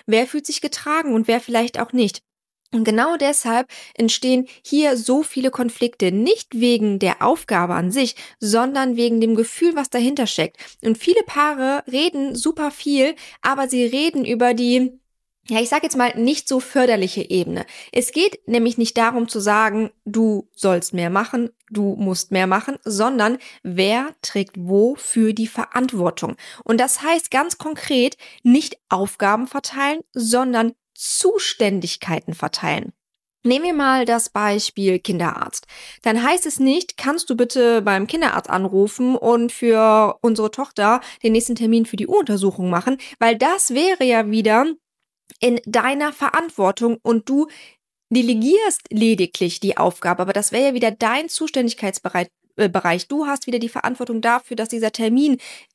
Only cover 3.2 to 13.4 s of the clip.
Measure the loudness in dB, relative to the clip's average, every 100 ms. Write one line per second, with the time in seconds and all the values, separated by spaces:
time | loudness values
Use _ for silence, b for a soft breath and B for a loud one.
3.2 | 0 0 0 -2 -2 B B -2 0 0
4.2 | 2 2 0 B -2 2 2 2 2 0
5.2 | 0 -2 -2 -2 -4 -2 -2 0 0 2
6.2 | 2 0 -2 0 2 4 2 0 0 0
7.2 | 0 0 0 -2 0 -2 0 0 -2 -4
8.2 | B B 0 0 0 0 -2 0 0 2
9.2 | 2 2 0 0 0 0 -2 0 0 0
10.2 | -2 -2 -4 -6 B B -2 0 2 2
11.2 | 2 0 0 0 -2 -2 -2 -2 -2 -2
12.2 | -6 -2 -4 -2 -4 -4 -2 2 2 0
13.2 | B B